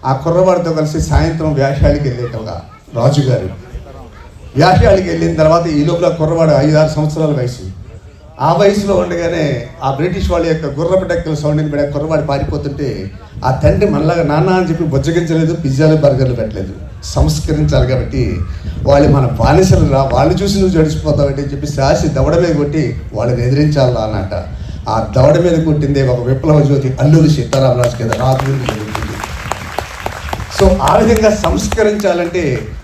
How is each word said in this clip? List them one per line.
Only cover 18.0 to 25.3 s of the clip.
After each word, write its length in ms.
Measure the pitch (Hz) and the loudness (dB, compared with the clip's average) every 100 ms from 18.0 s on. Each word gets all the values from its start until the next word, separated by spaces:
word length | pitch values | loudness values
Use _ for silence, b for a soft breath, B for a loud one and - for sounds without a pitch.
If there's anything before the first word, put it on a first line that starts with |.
| 117 135 110 92 - B B B | -2 -2 -2 -4 -6 B B B
వాళ్ళు 260 | - 143 147 | 2 4 4
మన 160 | 135 127 | 2 2
బానిసలు 680 | - 139 160 190 185 147 | 0 2 4 4 4 4
రా, 160 | 135 135 | 2 2
వాళ్ళు 300 | 120 147 185 | 2 2 0
చూసి 160 | 196 202 | 0 2
నువ్వు 220 | 185 165 | 2 2
జడిసిపోతావు 460 | 156 - 156 143 143 | 2 0 -2 0 0
అంటే 140 | 135 | -2
చెప్పి 260 | 135 139 143 | -6 -6 -6
శాసి 400 | - 135 180 170 | -2 0 2 0
దవడ 280 | 135 131 170 | 0 0 2
మీద 160 | 175 147 | 2 0
కొట్టి 460 | 139 156 123 - - | 0 -2 -2 -4 -8
వాళ్ళని 340 | 110 120 123 123 | -4 -2 0 0
ఎదిరించాలా 540 | 135 151 143 - 123 | 2 2 2 2 0
అన్నట్ట. 460 | 107 104 95 87 85 B B B - | -2 -4 -4 -6 -8 B B B -4
ఆ 240 | 113 113 131 | -4 0 4
దవడ 200 | 135 | 4